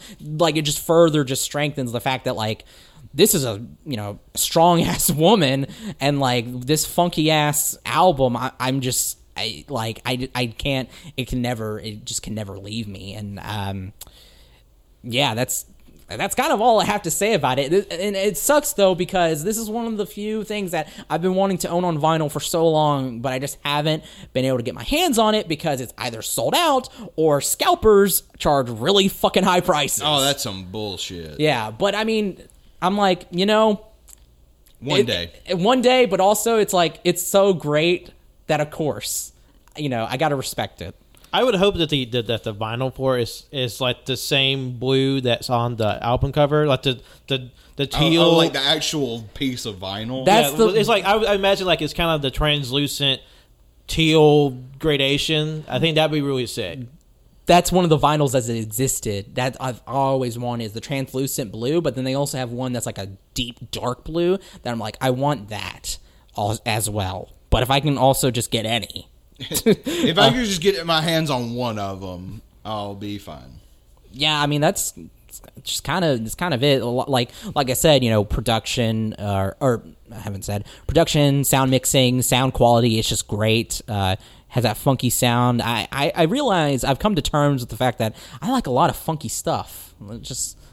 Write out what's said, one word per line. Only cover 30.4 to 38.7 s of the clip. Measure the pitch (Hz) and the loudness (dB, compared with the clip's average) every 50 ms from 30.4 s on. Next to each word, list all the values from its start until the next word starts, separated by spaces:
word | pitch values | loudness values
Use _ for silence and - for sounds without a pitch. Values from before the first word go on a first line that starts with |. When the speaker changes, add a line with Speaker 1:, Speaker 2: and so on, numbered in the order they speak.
| - | -4
Speaker 2:
some | 117 98 95 92 90 | -6 -6 -8 -10 -10
bullshit. | 95 110 107 104 92 87 - - 95 85 80 78 73 - | -8 -6 -6 -6 -6 -8 -8 -10 -10 -10 -12 -10 -4 -2
Speaker 1:
Yeah, | 151 151 131 117 110 110 | 0 0 0 0 -2 -6
but, | 113 113 190 202 196 | -4 -2 -2 -2 0
I | 208 220 | -2 -2
mean, | 220 220 214 214 190 - - - - _ _ _ - _ - 165 | -2 0 -2 -2 -4 -6 -10 -16 -20 _ _ _ -20 _ -4 -2
I'm | 185 202 208 | 0 2 2
like, | 202 190 180 180 - - | 4 2 2 0 -2 -6
you | 175 175 190 | -2 0 2
know, | 202 214 214 220 220 208 202 - - - _ _ - - - - _ _ _ _ _ _ _ _ _ - _ | 2 4 4 4 4 2 0 -4 -12 -20 _ _ -20 -20 -20 -20 _ _ _ _ _ _ _ _ _ -20 _
Speaker 2:
One | - 135 147 196 | -6 0 2 2
Speaker 1:
it, | 202 | 2
Speaker 2:
day. | 123 104 87 87 82 - - - | 2 0 -4 -4 -6 -10 -14 -8
Speaker 1:
it, | - 185 175 | -4 -2 0
one | 175 220 262 254 | 2 2 4 4
day, | 233 247 254 254 247 | 4 4 4 4 4
but | 190 190 180 | 4 4 4
also | 185 202 208 202 - 233 233 220 | 4 4 2 2 2 0 2 2
it's | 202 - - | 2 2 2
like, | 175 170 160 160 - - | 2 2 0 -2 -2 -2
it's | 180 175 - - | -2 -2 0 -2
so | - - 196 196 202 190 | 2 4 4 4 4 4
great | 156 - 147 147 151 160 170 180 180 - - - - _ _ _ _ _ - | 2 0 0 0 2 2 2 0 0 -4 -10 -20 -20 _ _ _ _ _ -2
that, | 156 147 | 0 0
of | 151 151 | 0 -2